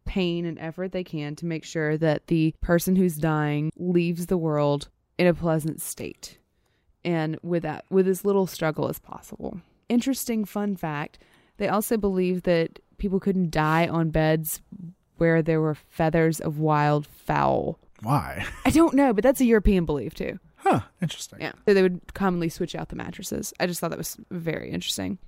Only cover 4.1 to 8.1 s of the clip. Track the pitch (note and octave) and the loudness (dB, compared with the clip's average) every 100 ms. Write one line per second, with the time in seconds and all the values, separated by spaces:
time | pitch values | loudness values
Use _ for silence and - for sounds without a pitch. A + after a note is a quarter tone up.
4.1 | E3+ F3 F#3 D#3+ D3 D3 C#3+ - _ _ | -2 -2 -2 0 0 2 0 -4 _ _
5.1 | - F3+ D#3+ E3+ D#3+ D#3 - - - F#2 | 2 2 2 2 0 0 -6 -10 -10 -12
6.1 | - - - _ _ _ _ _ _ E3+ | -12 -18 -20 _ _ _ _ _ _ -4
7.1 | E3 D#3 D#3+ E3+ E3+ D#3+ D3 - F#3+ F#3 | -2 -2 -6 -4 -4 -4 -8 0 2 4